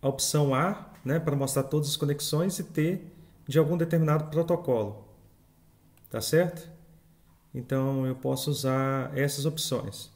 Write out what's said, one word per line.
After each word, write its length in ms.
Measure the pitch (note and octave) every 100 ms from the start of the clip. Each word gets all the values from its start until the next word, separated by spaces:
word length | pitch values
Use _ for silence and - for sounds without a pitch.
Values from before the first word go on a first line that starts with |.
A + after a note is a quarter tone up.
a 60 | C3+
opção 480 | C3+ - D3+ D3 C3
A, 380 | E3+ G3+ - -
né, 160 | B2+ D#3+
pra 160 | D#3+ C#3
mostrar 280 | C3+ C#3
todas 260 | C3+ D3+ D3
as 80 | -
conexões, 600 | C#3+ C#3+ - D3+ F#3 G3
e 40 |
T 380 | E3+ - D#3 F#3+ - - - - -
de 140 | D3
algum 160 | D3+ F3
determinado 500 | E3 E3+ D#3+ D3+ D#3
protocolo, 840 | D3+ E3 E3+ - A#2+ G#2 G#2 - - - - _ _ _ _ _ _ -
tá 100 | A#2
certo? 480 | A2 D#3 E3+ - - - - - _ _ _ _ _
Então 520 | B2+ A#2+ C3+ C3+ C3+ C3
eu 100 | B2+
posso 360 | C3+ C3 -
usar 680 | C#3+ C3+ C3 C3+ C3+ B2+ C#3
essas 280 | C#3 C#3 C#3+
opções. 680 | D#3 - B2+ - - -